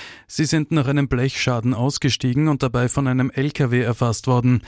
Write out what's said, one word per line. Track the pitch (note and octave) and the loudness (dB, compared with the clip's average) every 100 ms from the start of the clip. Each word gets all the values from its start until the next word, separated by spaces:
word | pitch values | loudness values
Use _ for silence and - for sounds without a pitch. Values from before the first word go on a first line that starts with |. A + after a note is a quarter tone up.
| - - _ | -18 -20 _
Sie | - D3+ | -4 0
sind | D#3+ D3 | 0 0
nach | D#3 C3+ | 0 2
einem | C#3+ C3+ | 0 0
Blechschaden | B2 C3 - - A#2+ A#2 | 0 0 0 -2 0 0
ausgestiegen | A2+ B2+ - C#3 - C3 B2 D#3 | 0 -2 0 -2 0 0 2 2
und | C#3 | 2
dabei | C3 B2 B2 | 0 0 0
von | - C3+ | 0 0
einem | B2+ B2+ | 0 0
L | - C#3+ | -2 -4
K | - C3+ | 0 0
W | B2 | 2
erfasst | A#2 A#2 A#2+ G#2+ - | 0 0 -2 -2 0
worden. | B2 B2 B2 | 2 4 2